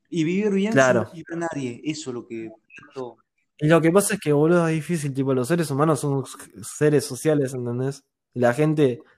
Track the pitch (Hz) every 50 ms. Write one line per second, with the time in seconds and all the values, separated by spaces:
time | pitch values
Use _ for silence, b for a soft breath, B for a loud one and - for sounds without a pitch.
0 | _ _ - 175 156 165 180 196 214 208 196 196 196 214 - 135 131 - - 113
1 | 104 - - 165 156 - 170 170 170 165 143 143 135 120 117 131 - 151 156 151
2 | - 135 120 120 110 - 117 113 113 110 110 - _ _ - - - - _ 135
3 | 127 120 113 _ _ _ _ _ _ _ _ _ 147 151 165 165 156 165 170 202
4 | 202 - 214 - - 151 147 143 151 160 180 175 165 165 160 160 147 - 175 160
5 | 143 143 131 135 135 135 135 127 123 120 170 170 160 143 139 135 151 160 151 -
6 | - 143 139 135 127 - - - - - - 92 98 - - - 147 151 147 139
7 | - - 131 120 - 156 151 143 135 123 135 127 120 120 120 123 131 135 139 -
8 | _ _ _ _ _ _ _ 123 123 120 120 139 151 156 156 151 147 127 120 -
9 | b b b